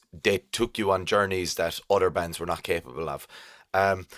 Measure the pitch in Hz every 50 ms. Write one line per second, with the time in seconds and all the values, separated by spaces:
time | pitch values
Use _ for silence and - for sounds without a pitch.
0 | - _ - 78 - 107 98 92 - _ - - 117 113 - - 104 98 95 92
1 | 90 - 107 104 101 95 95 92 87 80 - - 82 82 - - - - 98 98
2 | 92 90 76 92 87 82 82 - 82 87 85 82 - - 87 85 78 64 62 71
3 | 82 73 69 71 - - - - - - - - - _ - 95 98 98 95 95
4 | 92 - -